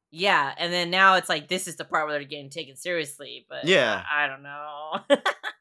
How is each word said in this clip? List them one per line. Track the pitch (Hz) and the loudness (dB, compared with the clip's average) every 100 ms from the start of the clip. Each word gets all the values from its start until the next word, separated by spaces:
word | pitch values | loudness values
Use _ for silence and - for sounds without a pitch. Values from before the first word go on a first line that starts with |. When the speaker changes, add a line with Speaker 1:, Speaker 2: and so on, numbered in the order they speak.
| _ | _
Speaker 1:
Yeah, | 156 196 170 139 - | -2 2 2 2 -2
and | 175 | -4
then | 180 175 | -2 0
now | 185 190 185 | 6 6 6
it's | 180 | 4
like, | 160 143 | -2 -2
this | 185 170 | -6 -6
is | 139 | -10
the | |
part | 156 165 151 | -2 0 0
where | 147 | -2
they're | 139 | -4
getting | 147 139 | -12 -12
taken | 160 135 131 | -12 -12 -10
seriously, | 180 170 143 - 131 127 - | -4 -4 -4 -8 -14 -16 -14
but | 135 | -6
Speaker 2:
Yeah. | 147 180 117 98 - | 2 4 4 0 -2
Speaker 1:
I, | 147 | -2
I | 143 | -2
don't | 135 | -4
know. | 143 147 151 147 156 196 - | -12 -12 -10 -10 -6 -4 2
<laughs> | 277 370 - - - | 2 2 -6 -10 -12